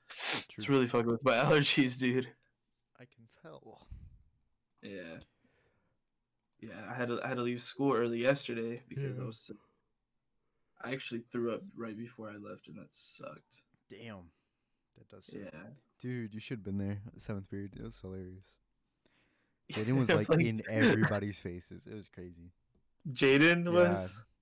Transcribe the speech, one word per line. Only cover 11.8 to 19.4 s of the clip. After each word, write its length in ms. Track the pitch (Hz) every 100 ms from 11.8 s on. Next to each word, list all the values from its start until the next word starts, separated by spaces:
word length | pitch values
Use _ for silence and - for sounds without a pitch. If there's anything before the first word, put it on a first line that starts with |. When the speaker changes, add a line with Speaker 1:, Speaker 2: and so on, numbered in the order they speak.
| 113 107
Speaker 1:
before 320 | 120 - 110
I 60 | 104
left, 320 | 104 101 -
and 80 | -
that 120 | -
sucked. 680 | - - - - 78 _ - _ _ _
Speaker 2:
Damn. 400 | 98 117 101 85 _ _ _ _ _ _ _
That 100 | 110
does 180 | 101 -
suck. 80 | 107
Speaker 1:
Yeah. 340 | 101 78 104 127 _ _
Speaker 2:
Dude, 320 | 127 123 113
you 80 | 110
should've 240 | - 123 98
been 120 | 98
there, 220 | 98 101 104 -
seventh 320 | - 101 98
period. 280 | 101 98 98
It 40 |
was 140 | 110 113
hilarious. 560 | 98 95 92 92 - _ _ _ _ _ _ _
Speaker 1:
<laughs> 560 | _ _